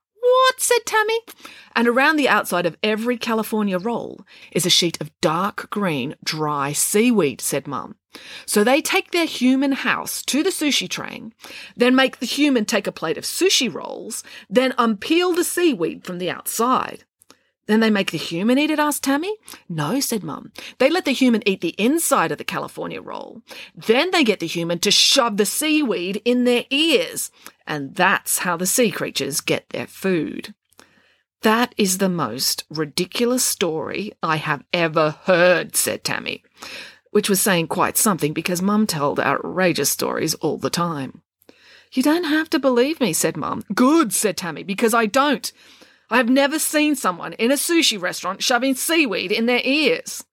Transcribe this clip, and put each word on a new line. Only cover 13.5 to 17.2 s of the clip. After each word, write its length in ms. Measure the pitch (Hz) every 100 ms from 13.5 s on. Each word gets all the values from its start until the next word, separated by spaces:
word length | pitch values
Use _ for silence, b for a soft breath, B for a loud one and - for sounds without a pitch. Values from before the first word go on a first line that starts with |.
| - 240
rolls, 560 | - - - 196 - B B -
then 260 | 202 262 247
unpeel 580 | 233 214 - 330 359 339
the 80 | 311 -
seaweed 500 | 349 220 165 170 -
from 140 | 180
the 100 | 180
outside." 720 | - - - 240 240 - - _ _